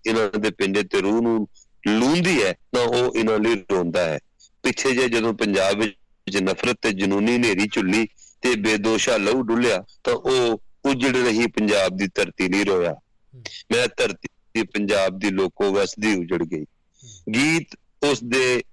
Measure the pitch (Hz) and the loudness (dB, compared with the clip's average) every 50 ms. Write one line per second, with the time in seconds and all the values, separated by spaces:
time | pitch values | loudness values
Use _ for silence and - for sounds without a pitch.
0 | _ 113 113 113 110 101 98 107 104 110 92 - 101 98 98 104 104 92 - 101 | _ -2 0 0 0 0 -2 -2 -2 -4 -2 -2 -4 -2 0 -2 -2 0 -2 -2
1 | 92 98 107 117 117 117 117 113 104 - - - _ _ _ _ - - 107 110 | 0 2 0 0 2 0 0 0 -2 -4 -10 -20 _ _ _ _ -2 0 0 2
2 | 120 131 156 175 175 185 180 135 104 92 87 _ _ _ - 123 120 117 120 123 | 2 2 2 2 0 0 0 0 0 0 -2 _ _ _ -2 0 0 2 2 0
3 | 123 123 - 117 113 110 110 107 107 113 117 104 92 - 98 92 90 85 82 90 | 0 0 0 0 0 2 2 2 2 0 0 0 -2 -2 -2 0 0 0 0 0
4 | 87 82 78 - _ _ _ _ - _ _ _ _ - - - - 131 127 123 | 0 0 -2 -6 _ _ _ _ -20 _ _ _ _ -6 -4 -2 -2 -2 0 2
5 | 131 123 117 117 110 117 110 107 117 104 98 95 95 95 101 104 110 107 - _ | 0 0 0 0 0 0 -2 -2 -2 0 0 2 2 2 2 0 -2 -4 -4 _
6 | _ _ _ _ _ - 95 101 95 95 92 - - 123 123 - - 117 101 95 | _ _ _ _ _ -4 -4 -2 0 0 -2 -2 -2 -4 -4 -2 -2 -4 -2 0
7 | 98 98 98 101 104 113 120 120 123 117 98 90 104 107 - - 104 92 98 110 | -2 0 0 0 2 2 2 2 2 0 0 0 -2 -2 -2 -2 -2 0 0 0
8 | 113 107 _ _ - _ _ _ - 127 123 107 101 110 110 107 101 113 113 104 | 0 -2 _ _ -20 _ _ _ -2 -2 -2 0 0 0 -2 0 0 0 0 0
9 | - - 120 107 98 101 113 131 127 110 113 117 120 120 104 90 92 - - _ | 2 0 0 2 2 0 0 0 0 0 0 2 2 2 0 0 -4 -8 -20 _
10 | _ - 120 113 - 127 131 127 123 117 113 104 - - - _ _ 139 135 127 | _ -2 -2 -2 0 0 2 2 2 2 0 -2 -6 -16 -20 _ _ -2 0 0
11 | 120 135 123 127 123 120 110 110 120 110 - - 107 104 107 101 95 92 90 95 | 0 0 2 2 2 2 2 2 0 0 0 -2 0 2 2 2 2 0 0 -2
12 | 101 92 - - 101 - - - 92 90 90 98 104 98 98 90 87 85 78 - | -4 -4 -2 -4 -4 -4 -2 -4 -2 0 0 0 2 2 2 2 0 0 -2 -6
13 | _ _ _ _ _ _ - 127 117 - - - - _ 113 120 123 120 - - | _ _ _ _ _ _ -20 -20 -20 -18 -18 -18 -6 _ -2 0 0 -2 -2 -2
14 | 131 110 98 - _ - _ _ _ _ _ 113 107 92 - 104 104 98 104 98 | -2 -2 -2 -6 _ -16 _ _ _ _ _ -4 -4 -2 -4 -4 0 2 2 2
15 | 95 95 92 95 98 104 95 92 95 90 - - 101 101 95 101 98 90 - - | 2 0 -2 -2 -4 -2 0 0 0 0 0 0 0 2 2 2 0 0 -2 -4
16 | 104 110 104 92 87 82 92 85 85 78 85 78 76 - _ _ _ _ _ _ | 0 0 0 0 0 -2 -2 -2 -2 -4 -4 -8 -8 -10 _ _ _ _ _ _
17 | - 123 - - _ - 107 120 139 156 165 165 - _ - - _ _ _ _ | -20 -20 -20 -16 _ -4 -2 0 2 2 2 0 -2 _ -18 -20 _ _ _ _
18 | - 147 143 117 117 120 120 131 127 127 123 120 - - | 0 0 0 -2 -2 -2 0 0 2 2 2 0 -2 -4